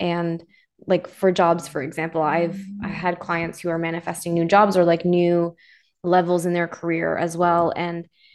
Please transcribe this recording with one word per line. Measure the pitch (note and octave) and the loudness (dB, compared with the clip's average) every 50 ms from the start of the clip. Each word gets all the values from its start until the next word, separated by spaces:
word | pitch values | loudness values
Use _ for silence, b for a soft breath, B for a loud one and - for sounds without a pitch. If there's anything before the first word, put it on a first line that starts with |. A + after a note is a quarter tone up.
And, | F3+ F3 E3+ F3 E3+ E3+ E3 E3 - b b b b b _ _ - | -4 -4 -2 -2 -2 -4 -4 -6 -10 b b b b b _ _ -2
like, | - F#3 F3 - | 0 0 0 0
for | - - - G3 F#3+ | -6 -8 0 2 2
jobs, | F3+ G3 F3+ E3+ E3+ E3 - - | 4 4 4 4 4 0 -2 -8
for | - D3+ | -8 -8
example, | C3 - - E3 D#3+ D#3+ D#3+ E3 | -8 -6 -6 -6 -8 -4 -2 -2
I've, | D3+ D3 D#3 E3+ E3+ E3+ G3 - - - - - | 0 0 0 0 0 -2 -4 -8 -12 -12 -12 -10
I | - - | -10 -10
had | - - F3+ F3+ F3+ - | -8 -4 -4 -4 -4 -4
clients | - - E3+ E3 E3+ E3 - - | -6 -4 -4 -4 -4 -6 -8 -8
who | - F3 | -6 -4
are | E3 E3 | -4 -2
manifesting | E3 E3 E3 E3+ - - E3 - - F3 E3+ | -2 -4 -4 -6 -6 -8 -10 -8 -6 -2 0
new | E3+ E3 | 0 2
jobs | E3 G3 G3+ G#3+ G#3 F#3+ | 6 6 6 6 6 4
or, | F#3 F3 | 4 4
like, | E3+ E3 E3 - | 4 4 2 2
new | F3 F3+ F3 F3 F3 F3 E3+ E3+ E3+ E3+ b b b b b b b b _ | 2 2 4 4 4 2 2 0 -2 -6 b b b b b b b b _
levels | - F3 F3+ F3+ E3+ F3 F3+ F3 E3+ | -2 2 2 2 4 2 0 0 0
in | F3+ F3 | 0 -2
their | F3 E3+ E3+ | -2 -2 -4
career | - - - E3+ E3 E3 E3 E3 D#3+ | -6 -8 -4 -4 -2 -2 -2 -2 -2
as | - F3 E3+ E3 | -2 -4 -4 -2
well. | E3+ F3 F3 E3+ E3+ E3+ E3 - | 0 0 2 2 2 2 0 -2
And | - F3 E3+ E3+ E3+ E3+ _ b b b b | -4 -6 -6 -6 -8 -12 _ b b b b